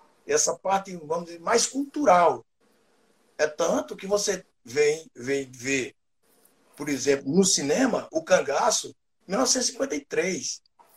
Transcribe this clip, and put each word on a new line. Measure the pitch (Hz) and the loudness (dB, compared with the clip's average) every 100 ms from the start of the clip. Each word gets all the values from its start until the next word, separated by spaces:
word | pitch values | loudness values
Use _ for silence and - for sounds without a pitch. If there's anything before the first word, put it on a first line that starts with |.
| _ _ - | _ _ -2
essa | 147 - | 0 0
parte, | - 185 196 190 180 | -2 -2 -2 -2 -12
vamos | 151 170 165 | -6 -6 -6
dizer, | 170 | -8
mais | 170 233 - | 0 2 2
cultural. | 269 285 302 277 180 165 123 - _ _ _ _ _ _ _ _ - | -2 -6 0 6 6 6 2 -6 _ _ _ _ _ _ _ _ -2
É | 151 | -2
tanto | - 170 247 302 196 | 0 0 0 -4 -10
que | 196 | -2
você | 202 196 185 - _ | -2 0 -4 -8 _
vem, | - 131 147 156 160 | -6 0 2 2 -4
vem | 123 123 139 131 | -12 -4 -4 -6
ver, | 127 123 139 107 - _ _ _ _ _ _ _ - | -10 -4 -4 -4 -10 _ _ _ _ _ _ _ -12
por | 147 | -6
exemplo, | 135 143 139 135 | -2 0 0 2
no | 165 | 2
cinema, | 190 - 139 175 262 165 - | 4 2 2 2 2 0 -4
o | - | -4
cangaço, | - 180 147 143 233 - 131 - _ _ - | 2 2 2 0 2 0 -4 -14 _ _ -6
mil | 196 | -2
novecentos | 262 262 247 | 0 0 -2
e | |
cinquenta | - 269 302 | -4 -6 -6
e | |
três. | - 151 175 156 - - _ _ _ | -6 -4 -2 -4 -8 -12 _ _ _